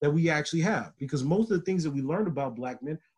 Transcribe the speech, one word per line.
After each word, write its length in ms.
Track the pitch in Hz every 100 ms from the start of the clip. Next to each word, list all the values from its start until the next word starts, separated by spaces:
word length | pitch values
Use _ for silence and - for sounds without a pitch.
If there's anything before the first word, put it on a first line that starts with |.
that 100 | 147
we 180 | 156 165
actually 320 | 151 147 165
have, 320 | 175 185 107 -
because 240 | 139 147
most 280 | 135 185 226
of 80 | 185
the 60 |
things 200 | 175 185
that 60 | 156
we 120 | 139
learned 260 | 135 175 208
about 280 | 139 139 113
black 260 | 127 127
men 160 | 139 156 _